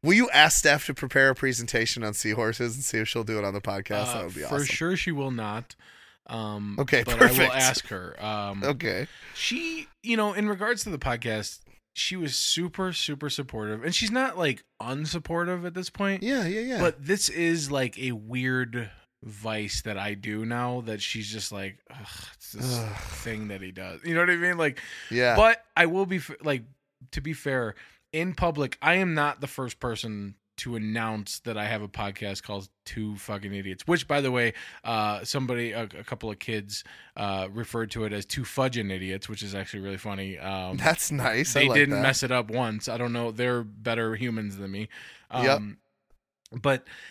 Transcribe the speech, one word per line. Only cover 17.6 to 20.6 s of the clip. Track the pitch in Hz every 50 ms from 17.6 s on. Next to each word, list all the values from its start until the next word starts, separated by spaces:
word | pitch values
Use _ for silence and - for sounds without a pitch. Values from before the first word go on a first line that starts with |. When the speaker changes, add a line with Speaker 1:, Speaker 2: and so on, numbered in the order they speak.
| 147 139
Speaker 2:
like, | 143 135 131 123 - -
a | 131 131
weird | 120 110 104 110 120 127 127 131 127 127 127 120 113 123 117 104 - - _ _ _ _
vice | - 113 107 104 107 110 110 107 107 101 - -
that | - 113 104 98
I | 98 104 104
do | 98 98 117 107 107 110
now | 113 120 120